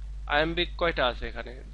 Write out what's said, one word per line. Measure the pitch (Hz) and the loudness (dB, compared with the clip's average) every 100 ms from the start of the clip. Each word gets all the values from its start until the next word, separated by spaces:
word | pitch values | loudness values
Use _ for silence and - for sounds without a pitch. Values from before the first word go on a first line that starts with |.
| - - - | -6 -8 0
আয়াম্বিক | 147 160 170 170 - | 2 4 2 0 2
কয়টা | 170 160 127 | 2 4 2
আছে | 117 117 | 2 -4
এখানে? | 113 117 127 - | -6 -8 -10 -12